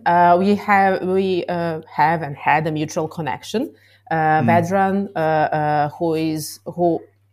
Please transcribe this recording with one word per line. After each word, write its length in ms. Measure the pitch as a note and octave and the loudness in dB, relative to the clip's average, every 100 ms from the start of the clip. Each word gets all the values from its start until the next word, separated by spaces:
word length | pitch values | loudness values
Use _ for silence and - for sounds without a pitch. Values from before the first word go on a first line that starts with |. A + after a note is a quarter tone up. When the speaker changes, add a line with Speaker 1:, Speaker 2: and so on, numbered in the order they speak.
| - | 0
Speaker 1:
Uh, 300 | F3 F3 F3 | 4 6 4
we 160 | F#3+ | 4
have, 480 | G3+ - G3+ G3 F#3+ | 0 2 2 2 0
we, 420 | F3+ F#3+ F#3+ F3+ - | -2 -2 0 -2 -2
uh, 320 | F3 E3+ D#3+ - | -4 -4 -6 -8
have 300 | - D3+ E3+ | -2 0 0
and 140 | D3+ D3 | -4 -6
had 300 | C#3+ D3 D#3+ | 0 0 0
a 60 | |
mutual 360 | D#3 D3+ - D#3 | -4 -4 -4 -6
connection. 680 | - D3+ - - G#3+ D4+ - _ _ - | -6 -8 -8 -6 -6 -6 -12 _ _ -6
Uh, 40 | D#3+ D#3 D#3 | -2 2 2
Speaker 2:
Mm. 60 | D#3+ | 4
Speaker 1:
Vedran, 640 | E3+ E3+ G3 G3 G3 G3 | 2 2 0 0 0 -4
uh, 40 | - | -2
uh, 720 | D#3 D#3 D3+ D#3 D3+ D3+ D3 | 0 2 0 0 0 0 0
who 240 | - E3+ | -2 -2
is, 460 | D#3+ D#3+ D#3 D3 - | -2 -2 -4 -8 -14
who 380 | - E3+ F3 D#3+ - _ _ | -12 -2 0 0 -6 _ _